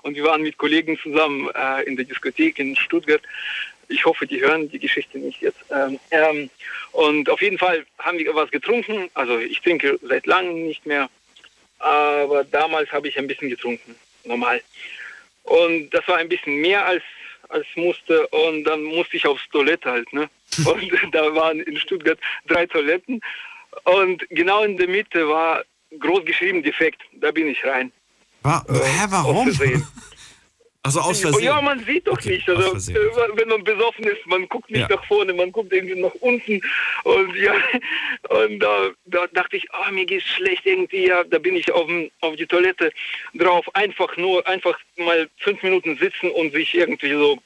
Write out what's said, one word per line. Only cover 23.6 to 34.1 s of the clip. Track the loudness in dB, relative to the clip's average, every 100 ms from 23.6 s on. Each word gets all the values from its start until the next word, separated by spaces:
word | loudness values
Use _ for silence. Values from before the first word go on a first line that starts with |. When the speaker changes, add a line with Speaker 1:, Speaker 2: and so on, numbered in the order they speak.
| -20 -4 4
Speaker 1:
und | 4 4 0 -4
genau | 0 2 4
in | 2 0
der | 0
Mitte | 0 0 0 2
war | 2 2 0 -4 _ _ -6
groß | 0 0 0
geschrieben, | -2 0 0
defekt. | -2 0 0 -2 -18
Da | -4 -2
bin | 0 -2
ich | -2 -2
rein. | -2 -4 _ _ _ _ _
Speaker 2:
Wa-, | 0 0 0
Speaker 1:
Äh, |
Speaker 2:
hä, | 0 2 0 0
warum? | 0 2 2 2
Speaker 1:
aus | 2
Versehen. | 2 2 -2
Speaker 2:
<laughs> | -12 -20 -20 -20 -20 _ _ _ _
Also | -2 0
aus | 0 2
Speaker 1:
Ja, | 4
Speaker 2:
Versehen? | 4 4 2
Speaker 1:
man | 2 0 -2
sieht | -2 0
doch |
Speaker 2:
Okay, | -2 -2
Speaker 1:
nicht. | -2 0
Speaker 2:
aus | 2
Speaker 1:
Also, | 2
Speaker 2:
Versehen. | 0 -2 0
Speaker 1:
äh, | 2 2 0 0
wenn | 0
man | 0
besoffen | 0 0 0 0
ist, | -4